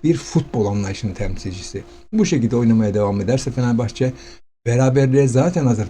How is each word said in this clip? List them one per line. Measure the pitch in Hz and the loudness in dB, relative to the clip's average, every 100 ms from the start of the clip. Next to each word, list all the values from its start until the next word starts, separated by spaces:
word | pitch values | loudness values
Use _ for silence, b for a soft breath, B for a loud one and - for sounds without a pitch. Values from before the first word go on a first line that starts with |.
bir | 156 147 | -2 -2
futbol | - 165 - 120 101 | -2 -4 -2 -2 -2
anlayışının | 101 98 95 107 | -2 -4 -6 -8
temsilcisi. | - 101 95 98 95 - 98 B B - | -6 -6 -6 -8 -12 -12 -12 B B -4
Bu | 220 208 | 0 2
şekilde | 135 113 120 | 2 0 2
oynamaya | 117 113 107 | 4 4 2
devam | 104 101 101 | 0 0 0
ederse | 98 131 139 | 0 -2 -2
Fenerbahçe, | 123 123 117 113 - 127 B B B - _ 117 | -4 -2 0 -2 -2 -4 B B B -20 _ -2
beraberliğe | 120 131 135 135 131 135 | 2 2 4 4 4 4
zaten | 127 170 175 131 | 4 2 2 0
hazır | 110 | 0